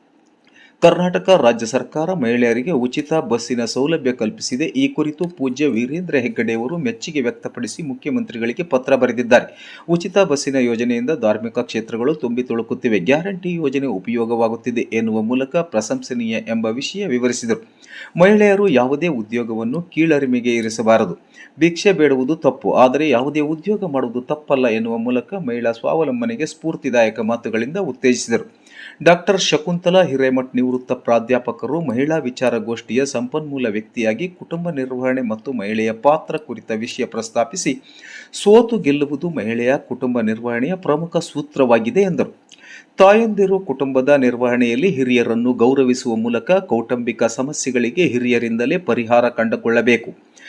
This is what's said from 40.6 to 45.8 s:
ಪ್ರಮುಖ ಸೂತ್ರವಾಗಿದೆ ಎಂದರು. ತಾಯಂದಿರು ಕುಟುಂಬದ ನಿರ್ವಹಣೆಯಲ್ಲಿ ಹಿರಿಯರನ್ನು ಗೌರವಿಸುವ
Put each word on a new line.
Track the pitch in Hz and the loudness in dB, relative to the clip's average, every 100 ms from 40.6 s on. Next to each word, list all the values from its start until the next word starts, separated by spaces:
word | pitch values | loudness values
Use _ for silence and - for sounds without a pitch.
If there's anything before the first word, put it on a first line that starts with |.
| 143 | -2
ಪ್ರಮುಖ | 185 - 147 165 170 | -2 0 0 0 -4
ಸೂತ್ರವಾಗಿದೆ | 160 143 143 139 127 117 110 175 | -4 -8 -6 0 4 4 2 0
ಎಂದರು. | 196 139 - - _ - - - - - | 2 0 -4 -8 _ -20 -20 -20 -6 4
ತಾಯಂದಿರು | 196 214 226 202 190 190 | 6 6 4 2 2 2
ಕುಟುಂಬದ | 190 127 139 131 131 | -2 -4 -2 2 4
ನಿರ್ವಹಣೆಯಲ್ಲಿ | 143 123 120 123 123 120 120 196 | 4 4 2 2 2 2 2 0
ಹಿರಿಯರನ್ನು | 131 123 123 113 113 123 | 0 2 2 2 0 0
ಗೌರವಿಸುವ | 117 120 135 | 2 4 4